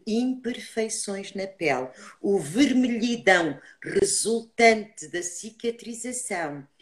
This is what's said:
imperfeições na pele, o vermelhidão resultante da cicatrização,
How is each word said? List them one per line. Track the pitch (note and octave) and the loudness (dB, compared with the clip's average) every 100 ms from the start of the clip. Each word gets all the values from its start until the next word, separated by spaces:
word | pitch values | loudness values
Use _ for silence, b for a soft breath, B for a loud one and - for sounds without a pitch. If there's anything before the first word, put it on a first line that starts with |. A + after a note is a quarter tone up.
| - | -4
imperfeições | A3+ B3+ B3+ A#3 B3 - A3+ A3 - - G3 G3 | -2 0 -2 -6 -8 -8 -4 -4 -4 -6 -8 -8
na | G3 G3 | -8 -8
pele, | - D#3 B2+ B2+ B B B | -2 0 0 -4 B B B
o | G3+ G3 | 0 0
vermelhidão | C#3+ G3+ C#4 B3+ B3 A#3 A#3+ A#3 F#3+ F3+ D#3+ C#3 B B | 2 4 4 4 2 0 -2 2 6 6 4 -4 B B
resultante | - G3+ G3 - G3 A3+ A3+ - A#3 A3 G#3 - D3+ | -4 0 2 2 0 -2 -2 6 6 6 0 -14 -10
da | F3 | -8
cicatrização, | F3 - A3+ - A#3 A#3 A3+ A#3 B3+ B3 - F#3 D#3 C#3+ C#3 _ | -8 -10 -14 -8 -6 -6 -10 -10 -8 -8 -6 -6 -6 -8 -14 _